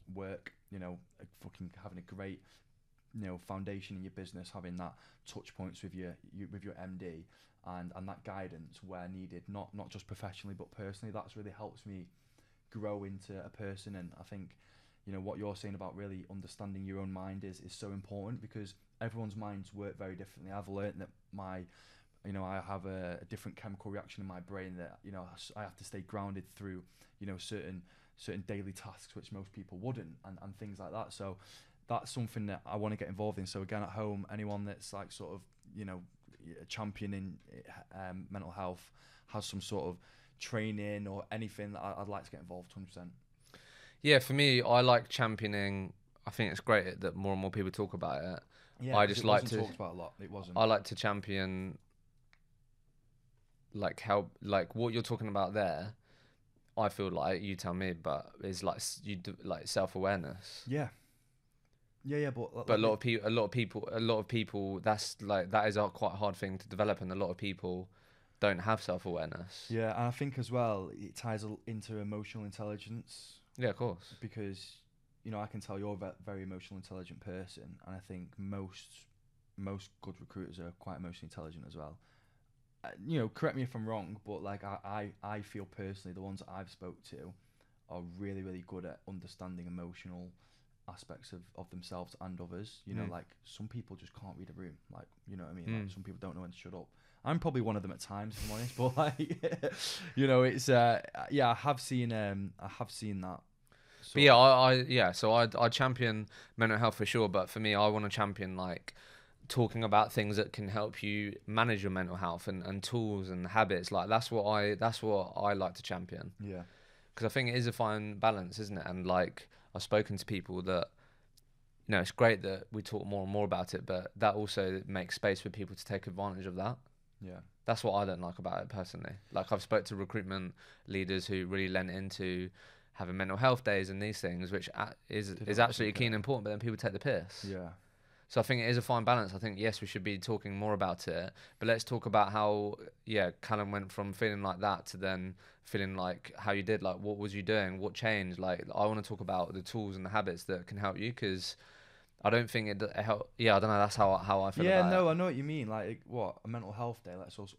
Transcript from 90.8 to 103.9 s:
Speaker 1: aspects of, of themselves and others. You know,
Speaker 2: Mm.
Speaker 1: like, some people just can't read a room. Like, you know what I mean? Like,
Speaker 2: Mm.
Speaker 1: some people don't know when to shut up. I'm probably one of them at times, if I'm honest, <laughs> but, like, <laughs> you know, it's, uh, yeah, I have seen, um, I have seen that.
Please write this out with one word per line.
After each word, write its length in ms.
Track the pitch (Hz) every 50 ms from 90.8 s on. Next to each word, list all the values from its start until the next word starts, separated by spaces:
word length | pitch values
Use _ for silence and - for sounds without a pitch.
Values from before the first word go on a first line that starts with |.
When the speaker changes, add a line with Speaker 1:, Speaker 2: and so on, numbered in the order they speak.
| _
Speaker 1:
aspects 440 | - 90 - - - 80 - - -
of, 80 | 95 87 87 - -
of 100 | - 90 -
themselves 440 | 87 90 87 - 90 90 87 - - -
and 180 | 92 92 90 87
others. 420 | 87 87 87 92 107 117 - - -
You 80 | 98 95
know, 120 | - -
Speaker 2:
Mm. 40 | 87
Speaker 1:
like, 160 | 85 87 - - - _ _
some 220 | - - - 107
people 280 | 110 120 120 - - 95
just 180 | 90 87 - -
can't 240 | - 101 95 -
read 120 | - 92 85
a 20 | 80
room. 240 | - 92 85 - - _ -
Like, 160 | - - - - _ _ _
you 80 | 98 98
know 80 | 90 85
what 60 | 73
I 20 | 87
mean? 120 | 92 82
Like, 200 | 110 113 107 101
Speaker 2:
Mm. 40 | 95 95
Speaker 1:
some 100 | 95 95
people 160 | 98 90 -
don't 140 | 98 92 73
know 60 | 90
when 100 | 90 87
to 60 | -
shut 180 | - - 87 95
up. 120 | 87 - - _ _ _ _ _ _ -
I'm 160 | 131 160 170
probably 220 | - 165 131 127
one 140 | 110 110 107
of 60 | 104
them 100 | 90 95
at 80 | - -
times, 360 | - - 98 101 107 110 104
if 80 | 101 104
I'm 60 | 107
honest, 260 | 107 110 120 127 127
<laughs> 0 |
but, 180 | 123 123 127 127
like, 800 | 139 156 151 131 - 156 - 175 - - 165 165 - - 143 - - - - -
<laughs> 180 | - 180 165 -
you 120 | 131 139
know, 160 | 135 127 127 127
it's, 260 | 131 98 123 123 139
uh, 320 | 127 120 120 120 113 - - - - - - -
yeah, 180 | 139 143 127 117
I 60 | 113
have 260 | - - 147 139 123
seen, 300 | - - 135 123 120 117 113
um, 400 | 110 104 101 98 98 98 95 - -
I 80 | -
have 240 | 98 - - 117 -
seen 300 | - - 110 107 101 95
that. 180 | 92 92 90 - - _ _ _ _ _ - - - -